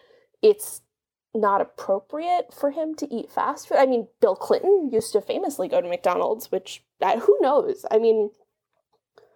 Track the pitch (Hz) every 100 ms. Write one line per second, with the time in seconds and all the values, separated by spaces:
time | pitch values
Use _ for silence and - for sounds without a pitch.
0 | _ _ _ _ - 202 - - - _
1 | _ _ _ 220 208 196 - - - 196
2 | - 302 339 359 - - 285 294 311 311
3 | 285 233 - - - 294 - 285 269 240
4 | - _ 220 190 - 214 370 403 285 226
5 | - 208 - 247 370 - 185 180 175 175
6 | 190 180 180 226 - 185 - - _ _
7 | 190 226 - 415 285 262 - - - 220
8 | 226 220 208 - _ _ _ _ _ _
9 | _ _ _